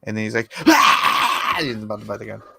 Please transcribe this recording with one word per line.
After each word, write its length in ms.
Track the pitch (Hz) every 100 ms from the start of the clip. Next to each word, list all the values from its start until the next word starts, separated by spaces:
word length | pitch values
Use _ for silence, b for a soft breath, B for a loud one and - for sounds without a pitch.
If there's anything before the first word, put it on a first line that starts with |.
And 140 | - 107
then 80 |
he's 100 | 107
like, 180 | 113 110 B 160
Ah! 880 | 320 - - - - - - - -
He's 240 | 151 113
about 180 | 107 107
to 60 | 110
buy 100 | 120
the 100 | 110
gun. 160 | 107 -